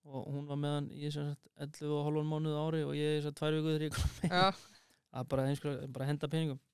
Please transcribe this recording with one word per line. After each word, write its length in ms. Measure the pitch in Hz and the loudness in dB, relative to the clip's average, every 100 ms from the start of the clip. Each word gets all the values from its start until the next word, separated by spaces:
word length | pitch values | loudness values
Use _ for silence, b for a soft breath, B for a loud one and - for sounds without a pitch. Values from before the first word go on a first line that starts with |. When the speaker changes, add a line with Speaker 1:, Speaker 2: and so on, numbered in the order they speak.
| 147 | -6
Speaker 1:
Og 220 | 135 - | -6 -4
hún 200 | 143 147 | -6 -4
var 100 | 143 | -2
með 160 | 147 | 0
hann 160 | 147 143 | 0 -2
í, 220 | - 147 | -4 -4
sem 180 | 147 147 | -2 -4
sagt, 180 | 143 - | -6 -12
ellefu 400 | - 143 - 147 | -12 -12 -6 -2
og 140 | 147 147 | 0 2
hálfan 200 | 151 151 | 0 0
mánuð 300 | 156 156 151 | 0 0 0
á 60 | |
ári 200 | 156 160 | 2 0
og 120 | 147 143 | 0 0
ég 160 | 151 | 2
í 80 | 151 | 2
þessar 180 | 147 143 | -2 -2
tvær 160 | 156 | 0
vikur 160 | 156 156 | 2 2
þegar 160 | 156 151 | 2 0
ég 80 | |
kom 160 | - - - | 0 0 0
heim. 160 | 170 | 2
Speaker 2:
Já. 200 | 180 190 - B B | 6 6 4 B B
Speaker 1:
<laughs> 320 | B B _ | B B _
Að 140 | 127 127 | -8 0
bara 180 | 135 135 | 2 2
eins 160 | 143 | 0
og, 260 | 147 135 135 | -2 -4 -6
bara 160 | 131 135 | -4 -2
henda 220 | 147 143 | -2 0
peningum. 320 | 160 156 135 _ | 0 0 -4 _